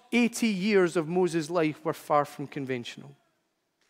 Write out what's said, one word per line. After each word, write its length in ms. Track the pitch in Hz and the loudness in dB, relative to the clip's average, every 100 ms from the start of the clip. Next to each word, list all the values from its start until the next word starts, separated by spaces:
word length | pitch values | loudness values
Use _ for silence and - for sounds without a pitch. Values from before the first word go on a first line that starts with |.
| - | -2
eighty 360 | 240 233 233 226 | 2 2 2 0
years 500 | 196 196 202 180 165 | 0 2 4 4 2
of 100 | 156 | 0
Moses' 440 | 180 180 165 151 | 0 0 0 -2
life 340 | 175 156 139 | 0 0 -2
were 80 | 165 | -6
far 320 | 147 - 151 | -6 0 2
from 220 | 143 - 139 | 2 -4 -10
conventional. 680 | 156 131 127 117 - 139 139 _ _ _ _ _ _ _ | -8 -6 -6 -6 -14 -18 -20 _ _ _ _ _ _ _